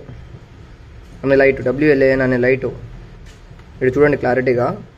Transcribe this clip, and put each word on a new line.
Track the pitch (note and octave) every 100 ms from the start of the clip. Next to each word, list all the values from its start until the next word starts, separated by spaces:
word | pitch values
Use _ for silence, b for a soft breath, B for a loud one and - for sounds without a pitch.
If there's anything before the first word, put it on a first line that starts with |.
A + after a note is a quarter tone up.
| - - - - - - - - - - - -
అనే | C3+ C#3
లైట్, | C3+ C3 B2
డబ్ల్యూఎల్ఏఎన్ | C3 D3+ C3+ C3+ C3+ B2+
అనే | B2+ B2
లైట్ | C3 B2 A2+ - - - - - - - - - -
ఇక్కడ | B2+ C3+
చూడండి | D3 C#3 B2+
క్లారిటీగా, | B2+ C3 A#2+ B2+ G#3 -